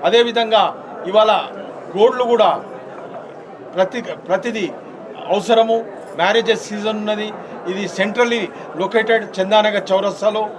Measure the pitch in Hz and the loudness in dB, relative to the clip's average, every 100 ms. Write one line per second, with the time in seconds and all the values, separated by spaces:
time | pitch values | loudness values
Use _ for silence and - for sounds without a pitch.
0 | 156 226 240 226 226 220 180 - - - | 4 4 4 2 4 4 4 0 -14 -10
1 | 180 208 214 196 143 - - - - 185 | 2 4 6 4 0 -10 -12 -12 -10 4
2 | 262 254 240 233 196 - - - - - | 4 4 2 6 4 2 -4 -14 -14 -16
3 | - - - - - - - 175 185 247 | -14 -14 -16 -18 -18 -18 -10 -2 -2 -2
4 | 185 151 - 185 240 220 175 - - - | -8 -12 -2 -2 -2 -4 -6 -8 -14 -16
5 | - - - 196 175 226 226 226 226 - | -16 -14 -2 -2 4 4 6 2 0 -12
6 | - - 180 220 226 214 - 208 208 214 | -12 0 2 4 2 0 -2 -6 -4 -4
7 | 208 214 214 214 - - 175 190 196 - | -4 -4 -4 -8 -14 -12 -6 -4 -6 -2
8 | 202 208 240 233 196 - - 151 190 226 | -2 2 2 2 -2 -8 -12 -6 0 0
9 | 220 226 208 - 190 214 214 202 196 190 | 2 2 0 -4 4 4 4 0 0 0
10 | 196 180 214 214 214 | 0 0 0 0 -4